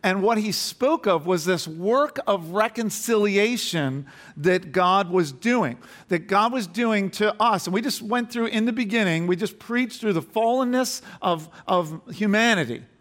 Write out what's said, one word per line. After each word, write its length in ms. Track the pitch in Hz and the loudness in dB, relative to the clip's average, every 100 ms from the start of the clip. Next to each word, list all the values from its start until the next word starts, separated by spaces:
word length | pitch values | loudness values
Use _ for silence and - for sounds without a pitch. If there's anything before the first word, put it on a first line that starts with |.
And 200 | 202 196 | 0 2
what 140 | 196 226 | 2 2
he 160 | 214 | 0
spoke 540 | 185 - - 254 320 208 | -4 -6 -2 0 2 2
of 180 | 170 | 0
was 220 | 156 180 160 | 2 -2 0
this 200 | 180 - | -2 -4
work 520 | 160 185 247 294 - - | -6 0 2 0 -2 -2
of 240 | 202 160 | -2 -2
reconciliation 1600 | 185 220 220 226 - - 226 208 196 214 240 - - 139 135 143 - - - | 0 0 0 -4 -4 0 2 2 2 2 0 -4 -2 -2 -4 -10 -18 -20 -4
that 360 | 147 180 180 | 0 0 0
God 380 | 143 180 190 190 | 0 2 2 2
was 220 | 180 160 | 0 0
doing, 460 | 131 226 247 160 120 - - - | -2 0 0 0 -4 -16 -20 -4
that 180 | 175 - | -4 0
God 260 | 196 220 | 2 2
was 140 | 254 190 | 0 -6
doing 420 | 175 233 214 196 | -2 0 2 -2
to 220 | - 214 208 | 0 0 2
us. 240 | 233 202 - | 2 2 0
And 60 | |
we 80 | 190 | -2
just 220 | 240 - | -2 -6
went 280 | 226 240 240 | -2 -2 -2
through, 160 | 240 226 | -2 -2
in 200 | 226 226 | 0 0
the 60 | |
beginning, 540 | 233 226 226 196 165 170 | 0 0 2 2 2 0
we 100 | 180 | 0
just 220 | 202 - | -2 -6
preached 440 | - 240 247 - | -4 -2 -2 -2
through 100 | 220 | 0
the 80 | 170 | 0
fallenness 800 | - - 226 247 254 254 254 - - - | 0 0 2 2 0 0 -2 -4 -12 -6
of, 260 | 196 170 156 - - | -2 -2 -4 -16 0
of 360 | 185 160 160 - | 0 0 -8 -12
humanity. 680 | 160 208 208 233 208 135 117 - _ | -4 0 4 4 2 0 -4 -10 _